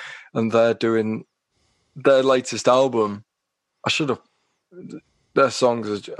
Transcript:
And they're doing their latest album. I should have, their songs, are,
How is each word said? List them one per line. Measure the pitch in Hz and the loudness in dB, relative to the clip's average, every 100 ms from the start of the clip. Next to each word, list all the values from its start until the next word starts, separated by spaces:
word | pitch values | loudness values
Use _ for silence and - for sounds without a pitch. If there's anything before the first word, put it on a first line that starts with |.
| - - - | -18 -18 -10
And | - 113 | -4 0
they're | 113 117 | 2 2
doing | 113 113 113 110 110 - _ _ _ _ _ _ - | 2 0 0 -2 -6 -10 _ _ _ _ _ _ -2
their | 135 131 | 4 4
latest | 135 131 127 113 - | 4 0 -2 -2 2
album. | 127 135 120 104 101 - _ _ _ _ _ - | 4 2 0 -2 -4 -14 _ _ _ _ _ -4
I | |
should | - 147 | -2 -2
have, | 113 _ _ _ _ _ 180 190 160 - _ _ | -4 _ _ _ _ _ -20 -18 -18 -20 _ _
their | - 135 | 0 0
songs, | - 127 120 104 104 | 2 0 0 -4 -8
are, | - | -8